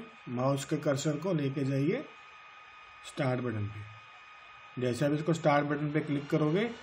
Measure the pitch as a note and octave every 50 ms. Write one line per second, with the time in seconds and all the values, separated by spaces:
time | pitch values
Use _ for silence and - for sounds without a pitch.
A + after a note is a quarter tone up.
0 | - - - - - - B2 A#2+ B2+ C3+ C#3+ C#3 - - D#3+ C#3+ - D#3 C#3 C3+
1 | - D#3 D#3 D#3 E3 G3 F3+ D3+ C#3+ C3+ C3+ D3+ C#3 C3 C#3 C3+ C#3 D#3 A3 C4+
2 | D#4 - - - - - - - - - - - - - - - - - - -
3 | - - - - D3 B2+ B2+ B2 B2 A#2+ A2 G#2+ G#2 G2+ - - - - - -
4 | - - - - - - - - - - - - - - - B2+ B2 B2 A#2+ -
5 | D3+ C#3+ D3 D3 D#3 E3+ E3 - - D#3 C#3+ D3 D3 D3 D3+ C#3+ D3+ D3 D3 D#3
6 | C#3+ - C#3+ C#3+ - - D#3+ D3+ D#3 D3+ D#3+ G3 A#3 A#3 A#3 -